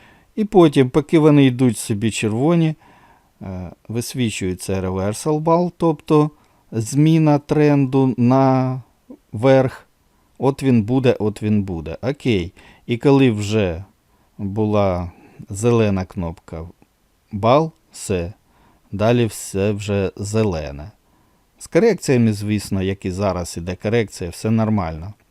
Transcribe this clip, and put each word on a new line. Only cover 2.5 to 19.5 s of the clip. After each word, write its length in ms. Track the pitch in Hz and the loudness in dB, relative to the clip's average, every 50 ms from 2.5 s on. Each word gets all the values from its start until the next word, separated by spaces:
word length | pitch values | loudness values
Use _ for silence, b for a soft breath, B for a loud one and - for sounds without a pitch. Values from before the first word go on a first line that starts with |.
| 175 170 165 156 151 b b b b b b b b b b b b - | 2 2 2 0 -2 b b b b b b b b b b b b -16
е, 300 | - 95 92 90 90 85 - _ _ - | -14 -12 -10 -10 -10 -12 -14 _ _ -10
висвічується 960 | 107 120 117 - - 135 123 110 - - 98 92 92 90 - - 95 95 | -8 -6 -6 -6 -4 -4 -4 -2 -2 -4 -4 -4 -6 -6 -6 -6 -4 -4
reversal 640 | 92 92 92 95 95 104 107 - - 156 151 151 156 | -2 -4 -4 -2 -4 -4 -4 -4 -4 -2 -2 -2 0
ball, 280 | 165 165 170 180 175 - - | 0 0 0 0 -2 -4 -2
тобто 540 | 170 165 156 147 - - 156 151 151 151 - b b b b b b b | 0 0 0 -2 -2 0 2 2 2 2 -2 b b b b b b b
зміна 680 | - 110 110 107 - 139 151 156 160 160 156 151 147 143 | -6 -6 -4 -2 2 2 4 4 4 4 4 4 2 2
тренду 760 | - - - 156 147 147 147 139 139 127 131 135 135 131 113 - | 0 0 0 2 4 4 4 2 2 2 2 2 2 2 2 2
наверх. 1700 | 120 120 131 135 135 131 131 131 131 131 131 135 - _ _ _ _ - 269 - _ _ - 104 117 135 135 135 131 135 - - - _ _ _ _ _ _ _ _ _ _ - | 2 4 4 4 4 4 2 2 0 -2 -4 -6 -10 _ _ _ _ -20 -20 -20 _ _ -6 0 2 4 6 6 4 2 -2 -8 -20 _ _ _ _ _ _ _ _ _ _ -4
От 260 | - 135 139 - 135 | -2 -2 -2 0 2
він 200 | 135 123 117 104 | 2 2 2 2
буде, 320 | 104 123 131 123 123 110 - | 2 0 0 2 2 2 2
от 240 | 101 107 101 - 107 | 0 -4 -4 -4 -2
він 200 | 107 107 104 95 | -2 0 0 -2
буде. 340 | 98 90 82 76 80 80 - | -2 -6 -8 -8 -10 -10 -8
Окей. 520 | - 120 139 - - 131 113 92 82 92 - b b b b b b | -6 -6 -6 -4 -2 -2 -2 -2 -2 -4 -10 b b b b b b
І 120 | - 123 113 | -6 -6 0
коли 340 | - 143 139 135 135 127 | 2 4 4 4 4 4
вже 520 | 110 104 104 101 110 110 101 90 82 85 98 - _ _ _ _ _ _ _ _ _ - | 2 0 -4 -2 -2 0 0 -2 -2 -6 -10 -16 _ _ _ _ _ _ _ _ _ -10
була 760 | 104 98 95 110 110 107 104 104 101 95 90 87 90 87 B B B B B B B - | -10 -8 -4 -2 -2 0 0 2 2 0 0 -2 -6 -8 B B B B B B B -14
зелена 560 | 98 95 113 120 120 113 110 104 98 95 90 | -8 -4 0 2 2 2 2 2 0 -2 -4
кнопка 600 | - - 98 87 82 85 - _ - 85 80 85 85 - _ _ _ _ _ _ _ _ _ _ _ | -6 -8 -8 -8 -8 -8 -12 _ -16 -14 -14 -14 -14 -16 _ _ _ _ _ _ _ _ _ _ _
бал, 400 | - 101 104 117 127 147 160 160 - _ _ _ | -8 -2 0 2 2 2 2 -2 -6 _ _ _
все, 420 | - - - - 101 87 85 87 107 _ _ b b b b b b b b _ | -20 -14 -8 -4 -4 -4 -4 -6 -10 _ _ b b b b b b b b _
далі 340 | - 95 104 113 123 120 117 | -6 -2 0 2 2 2 2
все 460 | 107 - - - - | 0 -2 -8 -12 -8